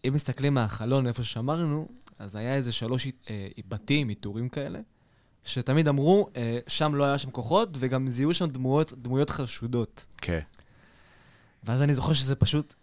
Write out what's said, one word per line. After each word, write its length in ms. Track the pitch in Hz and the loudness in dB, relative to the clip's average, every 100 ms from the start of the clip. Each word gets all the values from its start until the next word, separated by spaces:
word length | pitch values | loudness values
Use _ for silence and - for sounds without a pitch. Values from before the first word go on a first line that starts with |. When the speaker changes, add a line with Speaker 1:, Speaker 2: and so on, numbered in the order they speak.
| 127 | 0
Speaker 1:
אם 60 | |
מסתכלים 400 | 147 - 127 143 | 0 -2 -2 2
מהחלון, 540 | 135 110 - 113 135 123 | 2 2 -2 0 2 2
איפה 160 | 120 | -2
ששמרנו, 640 | 113 113 123 160 165 147 - - - - | -4 -4 -2 0 0 -2 -4 -14 -20 -16
אז 160 | 101 104 | -12 -6
היה 200 | 117 139 | -2 -2
איזה 160 | 120 | -2
שלוש, 360 | 113 113 127 131 - - | -2 -2 -2 -4 -8 -10
אה, 180 | 107 98 - 95 | -8 -8 -12 -8
בתים, 420 | 107 - 143 131 | -8 0 2 2
איתורים 400 | 101 101 107 123 | -4 -6 -6 -6
כאלה, 300 | 147 143 185 220 _ _ _ _ _ - | -6 -8 -10 -14 _ _ _ _ _ -6
שתמיד 420 | 131 123 147 151 | -4 2 4 4
אמרו, 420 | 139 147 196 - 123 | 4 6 6 4 -2
אה, 240 | 117 120 - | -2 -4 -4
שם 280 | - 151 143 | 0 0 2
לא 80 | |
היה 140 | 143 135 | 2 0
שם 140 | 135 | -4
כוחות, 380 | - 113 180 226 143 | -8 2 2 2 -2
וגם 280 | 131 131 131 | 0 0 -2
זיהו 260 | 120 147 | 0 2
שם 120 | 175 170 | 2 0
דמויות, 480 | 131 127 143 160 | 0 2 2 2
דמויות 360 | 131 120 131 143 | -4 -2 0 2
חשודות. 760 | - 127 - 117 123 110 - - - | -2 -6 -6 -2 -2 -2 -8 -20 -10
Speaker 2:
כן. 220 | - 82 76 - - - - _ - - - _ _ _ | -4 -4 -4 -18 -20 -20 -20 _ -20 -20 -20 _ _ _
Speaker 1:
ואז 180 | 107 123 | -2 2
אני 120 | 143 | 4
זוכר 200 | 139 147 | 4 2
שזה 220 | 151 131 135 | 2 2 2
פשוט 380 | - 147 147 - | 4 2 -2 -14